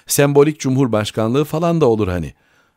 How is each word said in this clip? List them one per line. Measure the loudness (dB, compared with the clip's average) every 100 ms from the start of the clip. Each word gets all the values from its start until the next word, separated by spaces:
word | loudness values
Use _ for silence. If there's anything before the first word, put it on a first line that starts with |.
| -6
Sembolik | 0 2 4 2 0
cumhurbaşkanlığı | -2 0 0 0 -2 -4 -2 -2 -2
falan | -2 -2 0
da | 2
olur | 2 0
hani. | -4 -6 -12 _ _ _